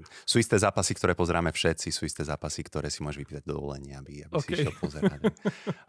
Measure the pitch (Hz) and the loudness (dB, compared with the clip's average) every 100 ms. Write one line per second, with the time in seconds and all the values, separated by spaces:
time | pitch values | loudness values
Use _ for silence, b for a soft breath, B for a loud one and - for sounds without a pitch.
0 | - B - 120 113 107 101 104 95 95 | -20 B 2 4 6 6 6 4 0 2
1 | 90 87 87 85 85 - 87 80 - - | 2 4 4 4 2 2 2 2 -2 -4
2 | 78 - 76 73 78 - 76 76 71 - | -4 -4 -4 -4 -4 -6 -6 -6 -4 -4
3 | 76 71 71 73 73 73 71 69 69 69 | -6 -6 -10 -10 -6 -6 -6 -8 -10 -14
4 | 135 143 - 160 143 170 147 - 180 - | -14 -14 -6 -4 -2 0 -2 -2 -6 0
5 | 196 - 220 - 208 B - B | 0 2 0 0 -2 B -6 B